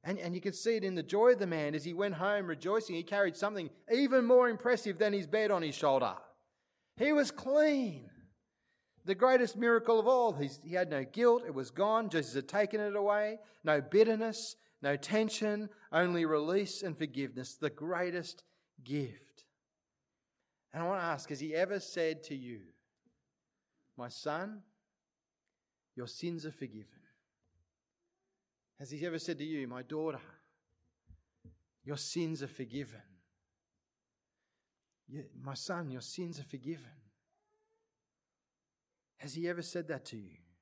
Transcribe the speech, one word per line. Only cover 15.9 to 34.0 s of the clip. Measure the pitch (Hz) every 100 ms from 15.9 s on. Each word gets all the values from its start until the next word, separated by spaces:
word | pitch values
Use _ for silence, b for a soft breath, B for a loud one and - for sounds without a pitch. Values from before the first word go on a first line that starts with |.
only | 160 180 175 165
release | 156 151 190 196 -
and | 190 151
forgiveness, | 156 127 135 120 123
the | - 151
greatest | 147 156 175 180 175 165 - _ _ _ _
gift. | 123 147 131 110 _ _ _ _ _ _ _ _ _ _ _ _ _ _ _
And | 165
I | 170
want | 196
to | 170
ask, | 143 -
has | 143
he | 156
ever | 156 185 202
said | - 175 165 160
to | -
you, | 139 123 110 90 _ _ _ _ _ _ _ _ _ _ _ _ -
"My | 120
son, | - 151 156 196 214 _ _ _ _ _ _ _ _ _ _ _ _ _ -
your | 117
sins | - 170 170
are | 151
forgiven"? | 151 127 107 104 _ _ _ _ _ _ _ _ _ _ _ _ _ _ _ _ _ _ _
Has | 139
he | 147 175
ever | 160
said | 175 147
to |
you, | 151 156 127
"My | 123
daughter, | 127 156 160 135 - - _ _ _ _ _ _ _ - _ _ - _ _ _
your | 135 143
sins | - 175 165 156
are | 139
forgiven"? | - 131 135 127 107 _ _ _ _ _ _ _ _ _ _